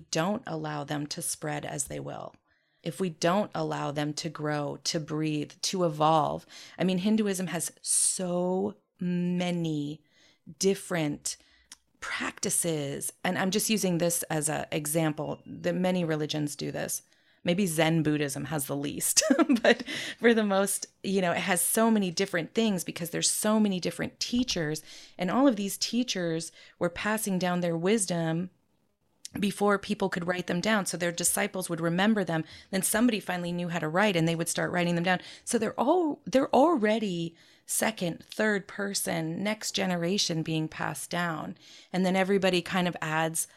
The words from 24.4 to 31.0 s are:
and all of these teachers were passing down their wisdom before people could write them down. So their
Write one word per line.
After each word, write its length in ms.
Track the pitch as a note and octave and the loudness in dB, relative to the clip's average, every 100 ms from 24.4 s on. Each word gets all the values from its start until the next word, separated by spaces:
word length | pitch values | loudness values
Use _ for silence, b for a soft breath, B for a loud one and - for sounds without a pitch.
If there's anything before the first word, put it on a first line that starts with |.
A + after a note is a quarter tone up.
| B3 F3+ D3+ D#3 - B B B | 0 -2 -2 -4 -8 B B B
and 100 | F#3 | -2
all 200 | G#3+ C#4 | 4 4
of 80 | G#3 | 4
these 200 | G3 - | -2 -4
teachers 760 | - A#3 B3 F#3+ E3+ D#3+ E3 - B B | -2 -2 -2 -2 -2 -2 -6 -14 B B
were 100 | F3 | -4
passing 520 | F3 G#3 G#3+ G#3+ F3+ | -2 -2 -2 0 0
down 200 | F3+ F3+ | 2 2
their 160 | F3 E3 | 0 0
wisdom 720 | F3+ A3+ A3 E3+ E3 E3 F#3 - _ _ _ _ _ _ - - | 2 2 2 0 0 -2 -4 -10 _ _ _ _ _ _ -12 -4
before 400 | G3 - G3+ G3 | -2 2 2 2
people 300 | - G#3 F#3+ | 0 -2 -2
could 180 | F#3 E3+ | -2 -2
write 200 | F3+ - | -2 -2
them 140 | F3 | -2
down. 260 | G#3 A3 F3+ | 2 0 0
So 100 | |
their 160 | E3+ | -2